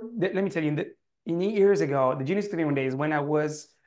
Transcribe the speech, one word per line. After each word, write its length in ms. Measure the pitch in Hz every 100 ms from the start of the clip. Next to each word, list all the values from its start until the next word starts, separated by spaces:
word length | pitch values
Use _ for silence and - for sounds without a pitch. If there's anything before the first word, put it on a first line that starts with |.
| - 233
let 160 | 180
me 160 | 185 196
tell 120 | 170
you, 60 | 156
in 60 | 147
the, 100 | - - _ _ -
in 140 | 170
years 400 | 190 214 196 196
ago, 340 | 151 139 131 135
the 80 |
Genius 220 | 135 196 202
of 60 |
Twenty-one 220 | 165 156
Days, 200 | 139 131
when 180 | 131 151
I 80 | 151
was 480 | 147 151 151 151 - _